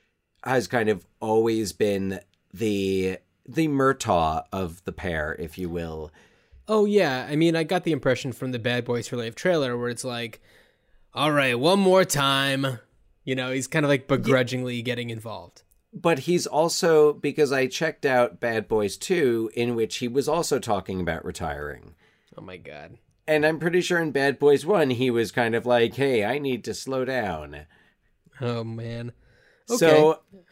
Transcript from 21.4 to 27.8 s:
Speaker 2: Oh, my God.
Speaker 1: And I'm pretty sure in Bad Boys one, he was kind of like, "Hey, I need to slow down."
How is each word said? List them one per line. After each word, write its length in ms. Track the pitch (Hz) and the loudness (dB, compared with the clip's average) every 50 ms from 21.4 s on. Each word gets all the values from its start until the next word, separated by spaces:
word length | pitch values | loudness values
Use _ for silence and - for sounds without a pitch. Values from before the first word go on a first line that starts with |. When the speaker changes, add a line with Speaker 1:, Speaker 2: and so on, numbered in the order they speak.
| 90 78 73 73 73 73 73 - - - - _ _ _ _ _ _ _ _ | -6 -6 -6 -6 -8 -10 -12 -14 -18 -20 -20 _ _ _ _ _ _ _ _
Speaker 2:
Oh, 40 | - | -18
my 140 | 101 92 92 | -18 -16 -16
God. 400 | 87 - 69 76 73 76 95 117 - _ _ _ _ _ | -18 -18 -18 -18 -18 -18 -20 -20 -20 _ _ _ _ _
Speaker 1:
And 180 | - 156 151 147 | -2 0 2 2
I'm 140 | 156 160 156 | 0 0 -2
pretty 220 | 160 175 170 180 | -2 0 0 0
sure 180 | 170 - 180 170 | 0 0 0 0
in 120 | 165 151 | 0 -2
Bad 280 | 127 139 135 143 127 - | 0 0 0 0 0 4
Boys 260 | 143 147 143 135 139 | 4 4 4 4 4
one, 260 | 165 208 185 151 131 | 2 2 2 2 2
he 200 | 123 113 131 127 | 2 0 0 2
was 200 | 117 117 113 - - | 2 0 0 0 0
kind 220 | 131 120 113 113 | 0 0 2 0
of 100 | 117 98 | 0 2
like, 300 | 123 123 120 117 117 - | 2 4 4 4 2 2
"Hey, 280 | 127 139 139 127 110 101 | 0 0 2 2 2 2
I 140 | 110 131 147 | 0 -2 -2
need 240 | 143 135 127 107 - | -2 -4 -4 -4 -6
to 80 | 120 101 | -8 -8
slow 300 | - - 131 135 131 127 | -8 -8 -6 -4 -4 -4
down." 600 | 123 131 123 107 95 85 78 73 71 71 76 78 - _ _ | -2 -2 -2 -2 -4 -4 -6 -8 -12 -14 -16 -18 -20 _ _